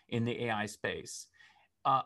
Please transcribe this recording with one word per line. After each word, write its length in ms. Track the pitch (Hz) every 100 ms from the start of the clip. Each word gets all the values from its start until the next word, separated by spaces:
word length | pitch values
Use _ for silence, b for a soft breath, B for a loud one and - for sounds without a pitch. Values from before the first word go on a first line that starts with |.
| -
in 160 | 120
the 200 | 117 117
A 60 | 120
I 160 | 107 107
space. 600 | - 104 82 - - - b b b b _
Uh, 180 | 139 135